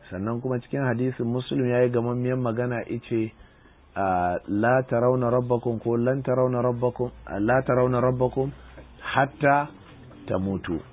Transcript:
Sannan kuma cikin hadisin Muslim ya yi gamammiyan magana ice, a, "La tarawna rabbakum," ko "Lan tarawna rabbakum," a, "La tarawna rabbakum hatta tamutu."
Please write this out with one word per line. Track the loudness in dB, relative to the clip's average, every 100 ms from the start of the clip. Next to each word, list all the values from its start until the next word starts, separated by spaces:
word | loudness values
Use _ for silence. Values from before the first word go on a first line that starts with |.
| -12
Sannan | -8 -6 -6
kuma | -4 -6
cikin | -4 -2 0
hadisin | 0 -2 -2 -2
Muslim | -2 -2 -2 2
ya | 4
yi | 4
gamammiyan | 2 0 -2 -2 -2
magana | -2 -2 -2 -4 -6
ice, | -8 -4 -2 -2 -8 -20 -20 -20 -20 -12
a, | -4 0 2 0 -2 -2
"La | 0 4 2 2
tarawna | 2 2 2 2
rabbakum," | 0 2 0 0 -2
ko | -2 0
"Lan | 0 0
tarawna | 0 0 2 2
rabbakum," | 0 0 -2 -2 -6 -6 -10
a, | -2
"La | 2 2
tarawna | 4 2 2 2
rabbakum | 2 2 0 0 -4 -6 -20 -20 -20 -14
hatta | -2 0 0 2 4 4 2 -10 -20 -20 -20 -18 -4
tamutu." | -2 -2 -4 -4 -6 -6